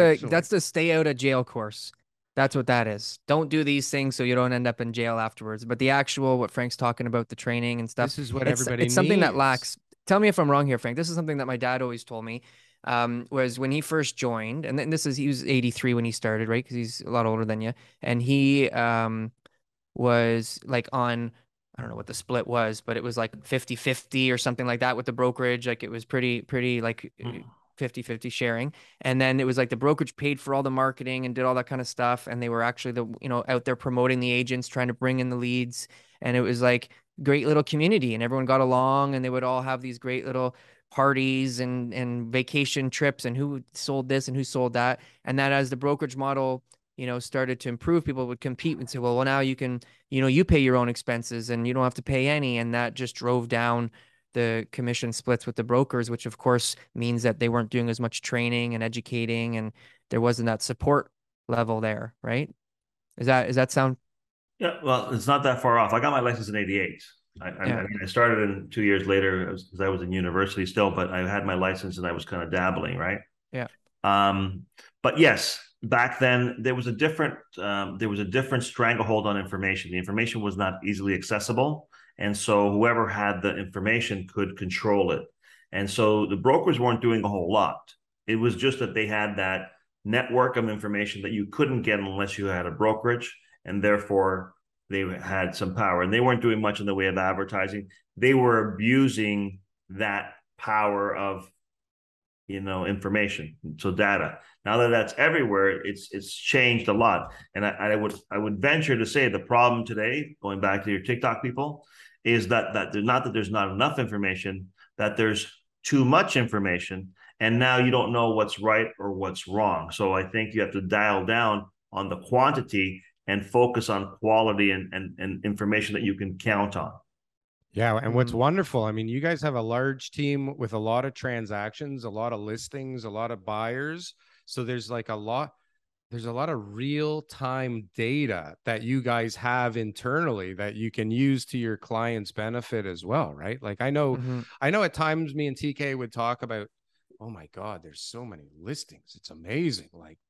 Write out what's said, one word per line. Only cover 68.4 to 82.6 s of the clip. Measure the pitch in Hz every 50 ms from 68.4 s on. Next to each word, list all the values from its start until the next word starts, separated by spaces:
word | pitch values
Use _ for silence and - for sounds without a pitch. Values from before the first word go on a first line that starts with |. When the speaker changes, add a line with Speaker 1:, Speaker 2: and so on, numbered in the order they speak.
| 107 101
Speaker 3:
in | 98 98 95 -
two | - 113
years | 107 101 98 95 95
later, | 95 98 98 98 95 92 92 90 90
I |
was, | 95 92 - -
'cause | 90 90
I | 98 95
was | 95 90
in | 90 90
university | 92 95 90 87 85 92 98 95 - 101 92
still, | 90 - 107 101 98
but | 87 92 90 90
I | 92 92 92
had | 95 101 101 98
my | 98 92
license | 92 95 95 92 92 98 92 90
and | 92 90
I | 87
was | 85 - -
kinda | - 98 87 85 82
dabbling, | 87 90 90 92 90 87 85 85 90 87
right? | 82 92 101 - - _ _ _ _ _
Speaker 2:
Yeah. | - 127 120 - _ _ _ _ _ _ -
Speaker 3:
Um, | 101 98 101 101 98 98 95 95 95 95 95 - _ _ - - - _ _
but | - 127 - 151
yes, | 165 139 107 - - - - - - _ _ -
back | - 110 127 120 123 127 - -
then | 131 127 123 123 123 120 123 -
there | 113 131 127
was | 127 117
a | 123
different, | 117 104 147 160 160 160 156 135 127 - - _ - -
um, | 92 101 101 98 98 92 82 98
there | 113 107
was | 101 101
a | 104
different | 90 95 131 131 131 135 123 120
stranglehold | - - - 120 117 117 113 110 110 110 107 98
on | 107 101
information. | 98 92 92 101 95 98 95 95 95 - 87
The | 90 90
information | 90 - 98 110 117 117 - 113
was | 104 101 90
not | 95 101 95 92 92 -
easily | 101 101 90 98 98 95
accessible, | 92 95 - 110 104 104 - 117 120 135 151 151 151 - _ _ - - _ _ -
and | - 104 104
so | 104 - - 107 101